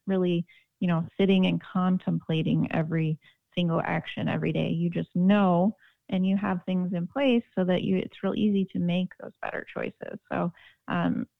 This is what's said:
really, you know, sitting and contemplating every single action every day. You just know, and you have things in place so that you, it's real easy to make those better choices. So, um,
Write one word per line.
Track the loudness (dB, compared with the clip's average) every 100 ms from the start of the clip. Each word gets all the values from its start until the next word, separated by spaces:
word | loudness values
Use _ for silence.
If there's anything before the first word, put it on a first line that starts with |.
| -2
really, | 2 2 0 -4 -12 _ -4
you | 0
know, | 0 -2 0
sitting | 4 4 4
and | 0
contemplating | -2 0 2 0 0 -4 -2 0 2 0 0
every | -2 -2 0 0 -2 _ _ _ -2
single | 0 0
action | 0 -4 -6 -4 -2
every | -2 0
day. | 0 -2
You | 0 -2
just | -2 -4 2
know, | 4 6 4 4 2 -2 _ _ -6
and | -2 0
you | 0
have | 0 -4 -2
things | -2 -2
in | -4 -4
place | -2 2 2 0 -2
so |
that | 0 0
you, | 0 -2
it's | -2 -6
real | -4 0
easy | 2 2 0
to | -2
make | 0 0 -2 -8
those | -16 -12
better | -10 -8 -8
choices. | -8 -8 -8 -12 -12 -6
So, | -4 -4 -6 -20 _ -6
um, | -2 0 -2 -6